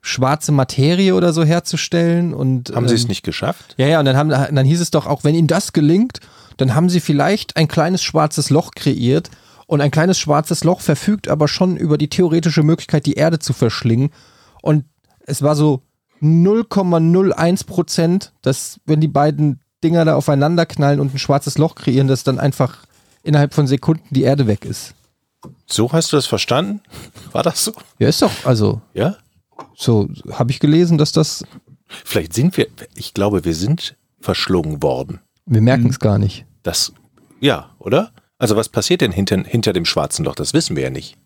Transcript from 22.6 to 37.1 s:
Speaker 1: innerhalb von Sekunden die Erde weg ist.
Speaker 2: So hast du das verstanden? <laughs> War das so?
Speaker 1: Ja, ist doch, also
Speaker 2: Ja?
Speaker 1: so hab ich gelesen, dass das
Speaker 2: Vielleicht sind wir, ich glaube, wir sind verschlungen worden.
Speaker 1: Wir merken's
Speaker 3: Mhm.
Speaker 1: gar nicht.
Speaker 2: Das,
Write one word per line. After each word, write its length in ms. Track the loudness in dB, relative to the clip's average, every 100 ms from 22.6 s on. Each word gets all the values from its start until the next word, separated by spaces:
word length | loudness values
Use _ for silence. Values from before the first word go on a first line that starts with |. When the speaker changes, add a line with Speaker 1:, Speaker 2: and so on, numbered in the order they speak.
| -4 -4 _ _ _ _
Speaker 1:
innerhalb 300 | 0 2 2
von 120 | 2 0
Sekunden 400 | 0 0 -2 0
die 80 | 0
Erde 240 | 2 2 2
weg 180 | 0 -4
ist. 280 | -10 -12 -20 _ _ _ _ -20 -20 _
Speaker 2:
So 240 | -2 0
hast 200 | 0 0
du 40 | -2
das 100 | 0
verstanden? 540 | -4 -2 -2 -2 -6 _ -20 -20
<laughs> 260 | -20 -8
War 100 | -4
das 220 | -2 -2
so? 80 | -6 -8 -20 _
Speaker 1:
Ja, 100 | 0
ist 140 | 2
doch, 80 | 0 -2
also 360 | 0 2 2 -2 -8
Speaker 2:
Ja? 220 | -4 -4 -4 _ _ _ -20 -20
Speaker 1:
so 340 | _ 0 2 0 -6 -14
hab 180 | -4 -4
ich 100 | 0
gelesen, 360 | 2 4 4 2
dass 140 | 2
das 320 | 0 -2 -4 -14 -20 _ -20 _
Speaker 2:
Vielleicht 460 | -20 -6 -4 -4
sind 220 | 0 0 0
wir, 100 | -4 -6 -20
ich 200 | -16 -12
glaube, 300 | -4 0 0
wir 100 | -2
sind 420 | -4 -2 -4 -6 -16 _ _
verschlungen 600 | -6 -4 0 -2 -2 -4
worden. 380 | -4 -4 -8 -12 _ _ -2
Speaker 1:
Wir 140 | 2
merken's 340 | 4 2 0 0
Speaker 3:
Mhm. 60 |
Speaker 1:
gar 160 | 0 0
nicht. 260 | 0 -4 -20 _
Speaker 2:
Das, 300 | -8 -6 -6 -8 _